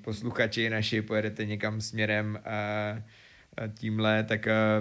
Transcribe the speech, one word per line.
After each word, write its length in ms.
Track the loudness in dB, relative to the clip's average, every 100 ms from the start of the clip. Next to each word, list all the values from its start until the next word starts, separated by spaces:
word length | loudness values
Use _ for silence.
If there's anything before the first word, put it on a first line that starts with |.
posluchači 680 | -8 -6 -4 0 0 2 0
naši, 320 | 0 0 0
pojedete 440 | 0 0 0 -4 -4
někam 340 | -2 -2 -4
směrem, 580 | -6 -2 0 0 0 -4
eh, 580 | -6 -4 -4 -2 -4 -6 -12 -20 -20 -20 _ -8
eh, 140 | -8 -4
tímhle, 460 | -2 2 4 4
tak, 220 | 4 0 2
eh, 60 | 4 4 4